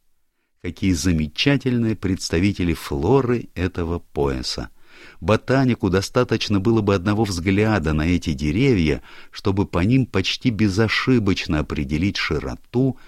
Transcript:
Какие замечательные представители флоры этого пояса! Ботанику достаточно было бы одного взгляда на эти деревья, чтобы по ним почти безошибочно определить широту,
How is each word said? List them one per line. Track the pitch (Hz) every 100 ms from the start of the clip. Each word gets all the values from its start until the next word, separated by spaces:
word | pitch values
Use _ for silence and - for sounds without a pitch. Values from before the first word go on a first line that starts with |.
| _ _ _ _ _ _
Какие | 90 - 98
замечательные | 85 95 80 76 - 143 139 131 120 113 107
представители | 92 92 - 85 101 95 87
флоры | 80 - 71 85 139 123 120 -
этого | 87 92 - 82 85
пояса! | - 76 69 64 - - 60 - - - - -
Ботанику | 85 113 - 131 127 113 98
достаточно | 95 - 127 123 110 - 98
было | 110 113
бы | 101
одного | 98 95 104
взгляда | 104 82 92 98 110 104 78
на | 78
эти | 80 87 87
деревья, | 69 73 90 139 104 78 65 - - -
чтобы | - 104 98 87
по | 87
ним | 101 131 120
почти | 98 - - 127
безошибочно | 107 107 92 110 - - 123 101 90 - 76
определить | 71 71 69 76 98 -
широту, | - 76 - - - 120 135 -